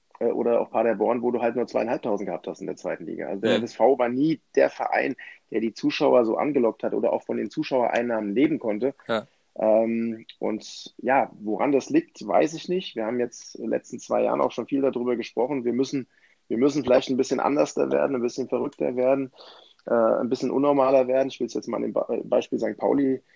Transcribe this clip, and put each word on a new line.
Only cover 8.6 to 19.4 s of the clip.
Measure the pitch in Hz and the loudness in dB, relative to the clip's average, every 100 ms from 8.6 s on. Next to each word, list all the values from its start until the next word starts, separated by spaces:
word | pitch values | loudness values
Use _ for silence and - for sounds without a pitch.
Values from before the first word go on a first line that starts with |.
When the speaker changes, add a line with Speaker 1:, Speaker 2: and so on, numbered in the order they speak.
| 117 104 127 - - | -4 -2 -4 -4 -4
Speaker 2:
Ja. | 113 - _ _ - | -4 -4 _ _ -2
Speaker 1:
Ähm, | 110 110 113 113 117 110 - - | 2 4 2 0 -4 -8 -14 -8
und | 107 107 - - - - | -6 -6 -10 -18 -18 -6
ja, | 110 135 107 - | 0 2 0 -4
woran | 107 98 127 | -6 -2 2
das | 139 - | 0 2
liegt, | 147 - - 107 | 0 -2 -6 0
weiß | 90 156 | 2 2
ich | 160 - | -2 -4
nicht. | 180 190 117 | -4 -4 -6
Wir | |
haben | 110 123 | -4 -4
jetzt | 120 - - | -4 -8 -18
in | - | -10
den | 113 | -6
letzten | 123 - 117 | -6 -6 -14
zwei | - 113 | -4 0
Jahren | 113 131 | 2 2
auch | 135 | 0
schon | - 113 | -2 -4
viel | 139 | -2
darüber | 135 120 123 | 0 -2 -2
gesprochen. | 117 117 - 123 143 | -4 -4 -2 -2 -2
Wir | 120 | -2
müssen, | 120 135 139 120 _ _ _ - | -2 -2 -4 -8 _ _ _ -6
wir | 113 | 0
müssen | 139 143 | 2 2
vielleicht | 127 143 - | 2 2 2
ein | |
bisschen | 127 131 123 | -2 0 0
anders | - 147 147 | 0 2 0
da | - 135 | 0 0
werden, | 139 143 131 | 2 0 0
ein | |
bisschen | 120 139 127 | -4 -4 -4
verrückter | 123 139 - 147 123 | -4 -4 -4 -4 0
werden, | 127 135 131 - | 2 2 -2 -10